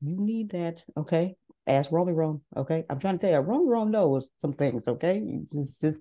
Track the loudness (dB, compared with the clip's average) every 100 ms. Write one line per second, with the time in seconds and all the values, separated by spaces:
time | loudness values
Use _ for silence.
0 | -6 -2 -2 -2 -4 -4 -4 -6 -8 -8
1 | 0 0 0 -4 _ _ 0 2 2 2
2 | 2 2 0 -2 -6 -6 -2 -2 -2 -4
3 | -2 0 2 2 2 2 2 2 2 2
4 | 4 2 -2 _ -6 0 0 0 -2 0
5 | 0 0 -2 -6 -6 -6 -6 -2 -2 -2